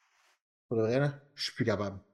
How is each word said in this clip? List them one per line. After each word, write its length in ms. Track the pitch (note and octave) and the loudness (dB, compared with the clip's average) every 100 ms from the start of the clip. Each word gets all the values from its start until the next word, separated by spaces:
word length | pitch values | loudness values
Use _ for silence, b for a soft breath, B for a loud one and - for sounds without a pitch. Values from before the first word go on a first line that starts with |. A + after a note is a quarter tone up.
| _ _ _ _ _ _ - | _ _ _ _ _ _ -4
Pour 100 | A2+ | 0
de 40 | |
vrai, 160 | A2 C3 | 2 2
là, 160 | C#3+ - - | 0 -2 -12
je 100 | - | -8
suis 80 | - | -6
plus 120 | - | -2
capable. 340 | A#2 G2+ G2+ G2 - | 0 0 -2 -6 -16